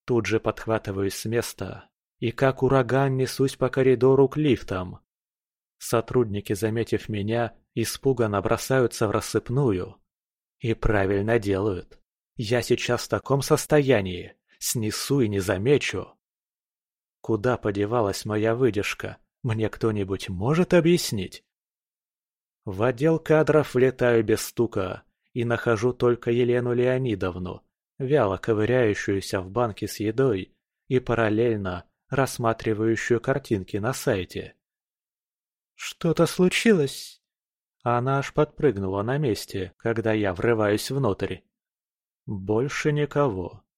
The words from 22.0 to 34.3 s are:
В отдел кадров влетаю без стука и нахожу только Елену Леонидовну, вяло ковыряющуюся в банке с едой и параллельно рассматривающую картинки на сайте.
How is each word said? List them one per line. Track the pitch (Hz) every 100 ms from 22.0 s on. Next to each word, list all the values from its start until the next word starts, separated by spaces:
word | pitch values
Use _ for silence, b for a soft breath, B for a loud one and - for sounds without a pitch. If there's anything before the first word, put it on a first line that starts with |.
| _ _ _ _ _ _ -
В | 92
отдел | 117 117 156 160
кадров | - 156 143 151 143
влетаю | 127 131 127 123 117
без | 107 107
стука | - - 117 - 92 98 _ _ _
и | 127 117
нахожу | 117 - 110 123
только | 123 120 120 -
Елену | 120 120 123 120
Леонидовну, | 123 123 127 131 101 95 90 90 - _ _ _ _
вяло | 131 147 107 92
ковыряющуюся | - 107 107 127 117 101 - 98 - 101
в | 92
банке | 104 120 98 104
с | -
едой | 104 113 135 98 92 _ _ _ _
и | 127
параллельно | 127 113 110 107 120 110 95 90 - _ _
рассматривающую | 135 131 - 117 110 117 104 110 113 - 117
картинки | - 135 - 104 92 104
на | 110
сайте. | 131 - 104 87